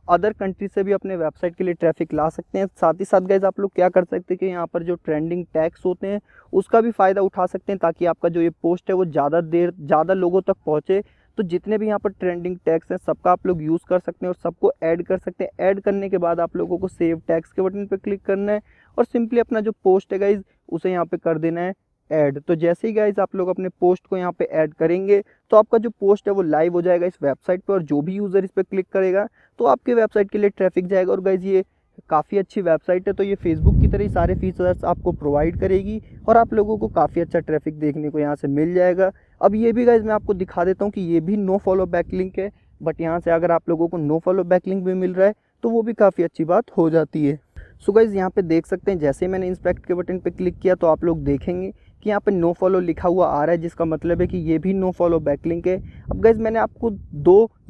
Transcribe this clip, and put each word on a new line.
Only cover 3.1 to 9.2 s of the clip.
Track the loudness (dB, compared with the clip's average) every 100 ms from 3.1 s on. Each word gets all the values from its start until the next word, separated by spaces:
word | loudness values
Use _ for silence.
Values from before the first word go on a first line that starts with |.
| 2
गाइस | 4 2
आप | 2 -2
लोग | -4
क्या | 0 2
कर | 2
सकते | 0 -4 -6
हैं | -4
कि | -4
यहाँ | -4 -6
पर | -6
जो | -4 -6
ट्रेंडिंग | -4 -4 -2 -6 -4
टैग्स | -2 -2 -2
होते | -6 -4 -6
हैं | -8 -10 _ -4
उसका | -2 2 2
भी | 2
फ़ायदा | 2 2 2
उठा | 0 0 -4
सकते | -4 -6
हैं | -2
ताकि | -2 0 -2
आपका | 0 -2
जो | 0
ये | -2 0
पोस्ट | -2 -2 -2
है | -2
वो |
ज़्यादा | 0 0